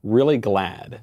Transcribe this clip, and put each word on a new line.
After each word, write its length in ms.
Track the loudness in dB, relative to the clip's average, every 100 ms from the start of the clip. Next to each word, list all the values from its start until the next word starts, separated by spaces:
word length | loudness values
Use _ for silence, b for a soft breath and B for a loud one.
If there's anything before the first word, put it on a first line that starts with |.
really 340 | 0 2 4 2
glad 640 | 0 -2 -2 -8 -18 -18